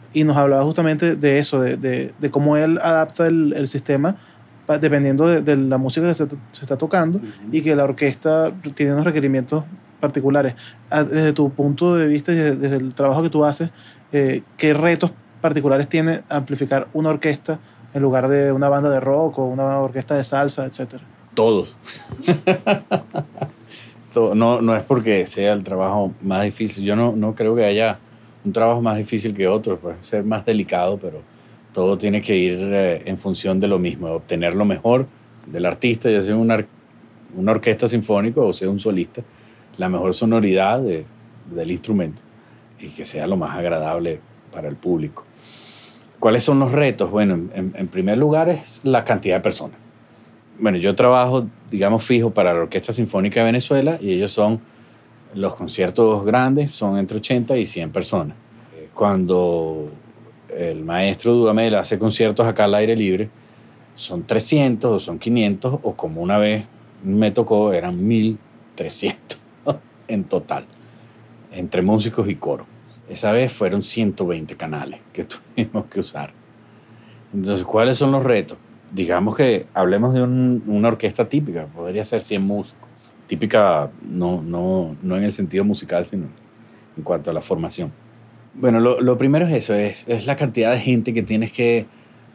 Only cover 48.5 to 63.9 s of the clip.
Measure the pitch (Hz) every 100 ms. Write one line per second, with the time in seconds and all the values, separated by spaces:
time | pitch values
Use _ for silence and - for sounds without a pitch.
48.5 | 170 - - 135 123 117 101 98 92 -
49.5 | - - - - - _ - - - _
50.5 | - 107 92 95 95 123 127 123 131 113
51.5 | - - 101 98 110 - 120 113 101 90
52.5 | 85 82 92 - 110 107 98 101 117 113
53.5 | 123 - 139 143 165 101 92 101 - 104
54.5 | 113 - - - - - - - 98 98
55.5 | - 87 - 92 - 110 104 101 120 131
56.5 | 139 143 - 104 98 95 107 - 123 117
57.5 | 131 98 - 80 95 90 95 76 - -
58.5 | - - 80 78 - 104 95 90 90 87
59.5 | 85 80 78 76 73 - - - - -
60.5 | - 85 80 80 87 98 101 117 120 113
61.5 | 110 113 104 - 98 110 110 110 104 113
62.5 | 101 104 104 110 113 98 92 110 - -
63.5 | - - - -